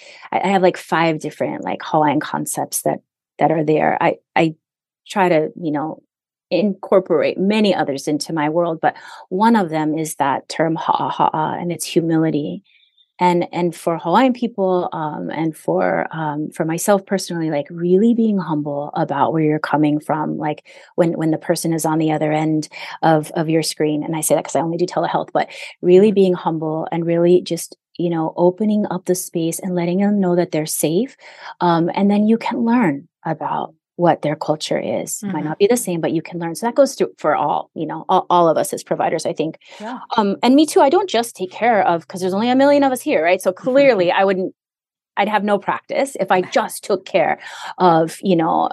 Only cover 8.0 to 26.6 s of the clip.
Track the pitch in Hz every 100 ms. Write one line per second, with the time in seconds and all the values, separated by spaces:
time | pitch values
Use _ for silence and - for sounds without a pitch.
8 | - 147 - 160 147 160 170 165 160 -
9 | - - - 185 226 233 175 156 156 156
10 | 156 - 139 135 - - 165 160 - -
11 | 143 - - 160 156 - 175 160 - 170
12 | 165 160 160 151 147 180 - _ _ _
13 | _ - 180 175 175 160 175 160 - 165
14 | 165 190 262 247 233 214 190 180 175 165
15 | 151 - - - 160 156 - 175 180 170
16 | - 160 156 147 156 - 160 165 - 202
17 | 196 196 - 170 160 147 143 170 175 185
18 | 233 233 226 196 165 151 151 143 147 180
19 | 151 139 117 160 151 151 - 147 151 151
20 | - 156 156 156 156 151 - - - -
21 | 170 170 160 156 - 165 165 165 156 156
22 | 156 151 156 151 156 156 151 - - -
23 | 160 160 151 175 156 160 156 - 151 151
24 | 147 160 151 156 - - 165 170 180 -
25 | 170 165 - 151 - - - - 175 180
26 | 214 196 190 175 175 160